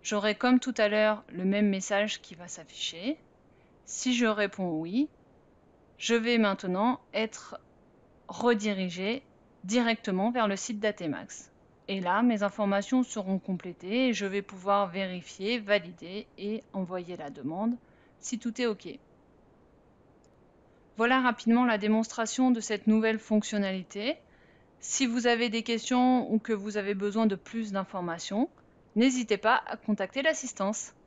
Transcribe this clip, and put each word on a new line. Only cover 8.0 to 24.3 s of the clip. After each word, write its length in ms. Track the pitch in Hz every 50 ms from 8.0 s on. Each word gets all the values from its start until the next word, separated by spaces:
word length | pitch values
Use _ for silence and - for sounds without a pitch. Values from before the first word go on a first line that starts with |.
| _ _ _ _ _ -
redirigé 960 | 180 - 233 240 240 208 208 214 202 190 190 180 170 180 190 208 240 269 - _ _ _ _ _ _ _ -
directement 680 | 185 220 247 240 233 226 - - 214 185 185 196 233
vers 180 | 240 254 220 202
le 80 | 196
site 240 | 190 - - 220 208
d'Atemax. 720 | 214 214 208 - 180 156 135 82 - - - - - - _ _ _ _ _ _ _ -
Et 120 | 196 196
là, 220 | 180 175 185 208
mes 200 | 240 247 226 202
informations 600 | 202 196 - - 208 196 196 196 202 - 262 254
seront 360 | 247 - - 226 190 190 190 185
complétées 680 | - - 185 170 - 180 170 - 180 185 214 247 262 254
et 40 | 226
je 100 | - 202
vais 160 | 196 185 202
pouvoir 480 | 196 - 196 185 180 202 202 202 202 180
vérifier, 680 | 170 196 196 185 185 180 - - - - 190 214 240 240
valider 680 | 208 196 208 202 170 175 175 - 165 170 185 214 - _ - -
et 260 | 190 202 220 220 - _
envoyer 460 | - 196 185 170 185 185 175 170 180 175
la 100 | 151 143
demande 480 | 143 147 127 147 160 185 220 233 247 240 _ _ _ _ _ _ _ _
si 180 | - - 262 220
tout 200 | - 240 220 -
est 80 | 240
OK. 220 | 233 208 - - 180 - - _ _ _ _ _ _ _ _ _ _ _ _ _ _ _ _ _ _ _ _ _ _ _ _ _ _ _ _ - _ _ _ _ _ _ _ _ _ _
Voilà 240 | - 226 240 254 262
rapidement 460 | 254 247 233 - - 220 233 247 254
la 100 | 240 220
démonstration 760 | 202 196 208 220 220 220 - - - 226 220 - - 254 254
de 80 | 247 226
cette 260 | 220 - 214 202 -
nouvelle 320 | 220 214 220 220 220 220 214
fonctionnalité. 1000 | - - 220 214 208 - 214 208 202 190 190 190 180 - - 202 208 254 339 - - _